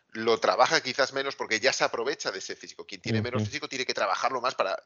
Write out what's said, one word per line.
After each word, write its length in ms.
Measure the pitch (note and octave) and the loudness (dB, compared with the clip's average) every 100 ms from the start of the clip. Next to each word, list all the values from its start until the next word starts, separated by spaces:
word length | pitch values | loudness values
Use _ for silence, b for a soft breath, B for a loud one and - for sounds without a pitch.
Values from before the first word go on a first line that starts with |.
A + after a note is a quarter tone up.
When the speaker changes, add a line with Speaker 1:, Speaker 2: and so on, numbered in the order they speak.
| _ | _
Speaker 1:
lo 260 | A2 A2+ A2 | -4 2 4
trabaja 440 | A2+ F#2+ B2+ D#3+ | 4 4 6 4
quizás 320 | - B2 C3 | 2 0 0
menos 240 | C3+ C#3 - | 0 -4 -4
porque 240 | A2+ A2 | -2 2
ya 100 | B2 | 2
se 140 | - C#3+ | 2 0
aprovecha 440 | A#2+ A#2 D#3 C#3 | 0 -2 -2 -4
de 100 | F#2+ | -6
ese 180 | - F#2 | -8 -12
físico. 280 | F2+ - F2 | -14 -16 -16
Quien 140 | F#2+ | -10
tiene 220 | A2+ A2+ | -2 -2
menos 220 | A2 A#2+ | 0 -2
Speaker 2:
Ujú. 80 | G#2+ | -2
Speaker 1:
físico 180 | D3 D3 | -4 -6
tiene 160 | C3+ B2 | -6 -4
que 80 | |
trabajarlo 480 | A#2 G#2+ F2+ B2 B2+ | 0 0 2 0 0
más 120 | A#2+ | -2
para, 220 | B2+ G2 - | 0 -2 -2